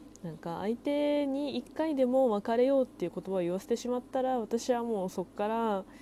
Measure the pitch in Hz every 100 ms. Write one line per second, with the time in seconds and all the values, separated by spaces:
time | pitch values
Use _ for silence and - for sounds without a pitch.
0 | - - 165 156 170 170 196 233 294 294
1 | 294 294 277 269 285 240 - - 320 269
2 | 254 254 262 208 220 233 254 277 254 -
3 | 175 - 185 190 170 185 - 233 240 247
4 | - 269 254 254 220 233 - 240 233 208
5 | 185 190 175 - 208 226 226 196 - -